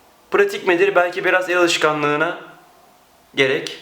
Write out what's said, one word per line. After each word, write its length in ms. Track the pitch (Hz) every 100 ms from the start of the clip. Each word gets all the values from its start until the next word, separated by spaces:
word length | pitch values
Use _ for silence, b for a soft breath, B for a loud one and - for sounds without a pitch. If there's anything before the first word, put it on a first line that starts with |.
| _ _ _
Pratik 360 | 202 202 214 190
midir? 280 | 170 196 180
Belki 300 | 175 175 185
biraz 240 | 185 175
el 80 | 180
alışkanlığına 800 | 170 - 156 151 147 147 165 - - - - _ _ _ _ _ _ -
gerek 420 | 135 - - -